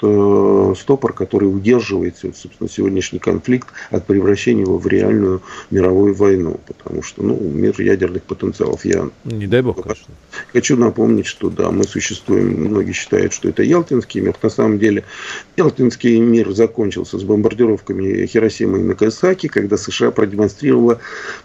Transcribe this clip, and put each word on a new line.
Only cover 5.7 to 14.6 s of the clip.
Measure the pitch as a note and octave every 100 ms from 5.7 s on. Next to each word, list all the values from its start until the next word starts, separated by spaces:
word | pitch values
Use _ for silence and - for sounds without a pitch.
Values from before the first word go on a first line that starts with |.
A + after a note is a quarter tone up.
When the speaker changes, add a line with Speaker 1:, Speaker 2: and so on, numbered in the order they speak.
| G2 F#2 F#2 G2+ F#2+
Speaker 1:
войну. | G2+ F#2+ E2 - -
Потому | - - -
что, | - -
ну, | G#2 -
мир | F2+ D2 G2+ -
ядерных | G2 G2 F#2 F2+
потенциалов, | - F#2 G2 - - -
я | G2 F2+ E2 - -
Speaker 2:
Не | A2 G2+
дай | A#2
бог, | B2 F#2+
конечно. | G2+ G#2+ - - _ - -
Speaker 1:
хочу | B2 - C3
напомнить, | A#2 A#2 A2+ G#2+ -
что | - F#2+
да, | E2+ F2+
мы | F2+
существуем, | G2 - - G2 - G2 G2 F#2+ F2+
многие | G#2 F#2
считают, | F#2 - F#2+ F#2
что | - F2
это | E2
Ялтинский | G#2 E3+ E3 B2+ - A2
мир. | F#2+ F#2+
На | A2
самом | -